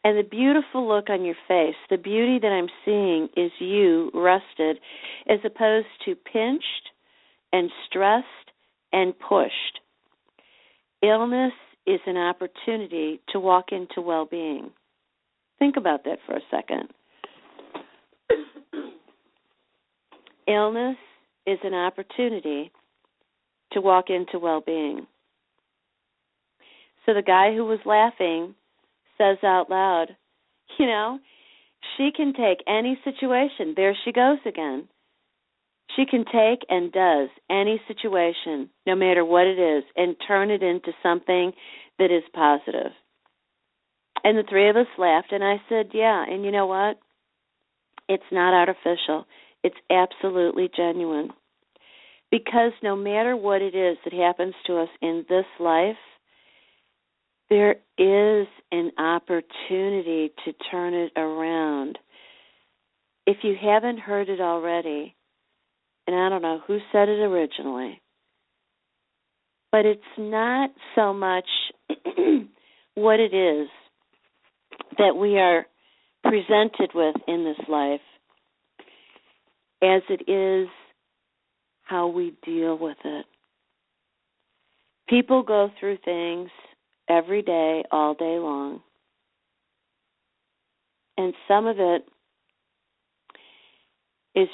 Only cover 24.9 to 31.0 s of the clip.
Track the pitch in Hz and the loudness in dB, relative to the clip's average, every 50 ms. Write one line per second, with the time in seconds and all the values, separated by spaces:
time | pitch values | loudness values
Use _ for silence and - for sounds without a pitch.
24.9 | - - 143 - _ _ _ _ _ _ _ _ _ _ _ _ _ _ _ _ | -6 -8 -12 -16 _ _ _ _ _ _ _ _ _ _ _ _ _ _ _ _
25.9 | _ _ _ _ _ _ _ _ _ _ _ _ _ _ _ _ _ _ _ _ | _ _ _ _ _ _ _ _ _ _ _ _ _ _ _ _ _ _ _ _
26.9 | _ _ _ 233 214 202 196 190 185 190 196 214 220 226 233 220 220 208 - 208 | _ _ _ 0 2 2 4 4 6 6 6 4 2 0 -2 -2 -4 -4 0 2
27.9 | 214 214 220 233 220 - 185 170 165 165 170 190 - _ _ _ _ _ _ _ | 4 4 4 4 2 -2 -2 -2 -2 -4 -6 -8 -12 _ _ _ _ _ _ _
28.9 | _ _ _ _ _ - 208 196 196 190 208 196 185 185 165 - 190 190 190 190 | _ _ _ _ _ 2 2 2 2 2 2 2 2 2 2 0 0 0 2 2
29.9 | 180 165 165 170 190 _ _ _ _ _ _ _ _ _ _ - - - 285 240 | 2 0 -2 -4 -8 _ _ _ _ _ _ _ _ _ _ -6 -2 0 0 0
30.9 | 220 208 | 0 -2